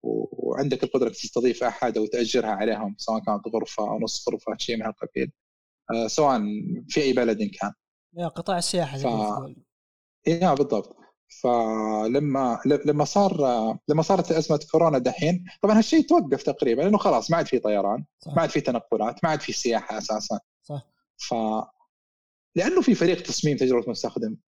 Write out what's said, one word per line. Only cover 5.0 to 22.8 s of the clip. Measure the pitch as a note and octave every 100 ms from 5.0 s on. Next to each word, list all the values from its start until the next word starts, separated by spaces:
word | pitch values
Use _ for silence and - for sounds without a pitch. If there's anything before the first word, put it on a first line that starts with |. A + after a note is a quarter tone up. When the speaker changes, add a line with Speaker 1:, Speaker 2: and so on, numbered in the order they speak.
| - - C3 _ _ _ _ _ -
Speaker 1:
آه، | A2+ A2+
سواء | - D3 B2 G#2 G#2+ - - -
في | D3+
أي | C#3
بلد | B2+ A#2 G#2+
إن | G#2
كان. | - G2+ - _ _ _ E3+
Speaker 2:
يا | F3
قطاع | - E3+ F3+
السياحة | - F3+ D3+ C3+
Speaker 1:
ف-، |
Speaker 2:
زي | C3+
ما | A2+ G#2+ G#2
تقول. | C3+ - _ _ _ _ _ _ -
Speaker 1:
إيه، | E3+ F3+
بالضبط. | C#3 C3+ G#2+ - - _ _ _ -
فلما، | B2 A#2+ A2+ A2 G#2+ G#2+ A2 C3+ D3 C3+ C3 A2+ C3
ل-، | C#3+ D3
لما | D3 D3
صار، | G3+ G3 E3+ C3+ A#2+ A2 A2 -
لما | D3+
صارت | D#3+ F#3+ -
أزمة | D#3+ D#3 D3+ -
كورونا | D#3+ E3 C#3
دحين، | B2 - D3 F3+ - -
طبعًا | G3+ G#3+
هالشيء | A3 D#4+ -
توقف | F4 D#3+ C3
تقريبًا، | - C#3 B2 A#2
لأنه | F3 G#3
خلاص | G3+ C3 G#2+
ما | E3
عاد | D3+
في | B2
طيران، | G#2+ G#2 G2 A#2 D3+ _
Speaker 2:
صح. | - D3
Speaker 1:
ما |
عاد | D#3
في | A2+
تنقلات، | - A#2+ - G#2+ G#2+ A#2+
ما | E3
عاد | D3+
في | -
سياحة | - B2 A2+ - G#2+
أساسًا. | - G#2+ - G#2+ _ _
Speaker 2:
صح. | _ C#3+ - _ _ _
Speaker 1:
ف-، | - A#2 A2 A2 - _ _ _ _ _ _ _ _ E3+
لأنه | G#3 F#4